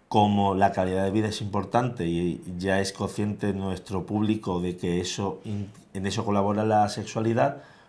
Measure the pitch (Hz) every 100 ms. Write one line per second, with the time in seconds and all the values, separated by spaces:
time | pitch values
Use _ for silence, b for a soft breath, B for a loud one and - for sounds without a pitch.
0 | _ 110 104 101 98 95 98 98 92 92
1 | 98 104 107 107 104 101 92 120 127 117
2 | 85 85 87 76 - 90 95 98 95 -
3 | 98 - 104 101 104 98 95 92 - 95
4 | 82 104 107 107 101 87 90 87 92 87
5 | 87 - 98 92 110 104 101 - - 98
6 | 98 104 101 101 98 101 107 107 104 -
7 | 101 113 113 117 139 139 B B